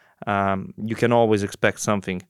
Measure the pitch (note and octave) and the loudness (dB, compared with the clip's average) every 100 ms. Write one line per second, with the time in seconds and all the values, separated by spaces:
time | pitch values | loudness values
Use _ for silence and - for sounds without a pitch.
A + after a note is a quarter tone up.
0 | _ - - G2+ G2 G2 - - G#2+ A2+ | _ -12 -4 0 0 -2 -6 -10 -6 0
1 | A#2 A#2+ A#2 G#2+ G2+ - G#2+ - - G#2 | 2 4 4 2 0 0 0 0 -2 -2
2 | F#2+ F2+ - | -2 -8 -8